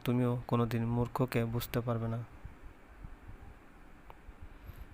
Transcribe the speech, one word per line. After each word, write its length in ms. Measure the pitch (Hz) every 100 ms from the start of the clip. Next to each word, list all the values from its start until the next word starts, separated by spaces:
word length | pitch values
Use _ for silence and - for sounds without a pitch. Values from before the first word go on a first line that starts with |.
তুমিও 380 | - 123 123 123 120
কোনোদিন 380 | 120 117 117
মূর্খকে 600 | 113 120 120 - 127 120
বুঝতে 360 | 117 120 - 123
পারবে 260 | 120 117 113
না। 100 | 117 117 - - - - - - - - - - - - - - - - - - - - - - - - - -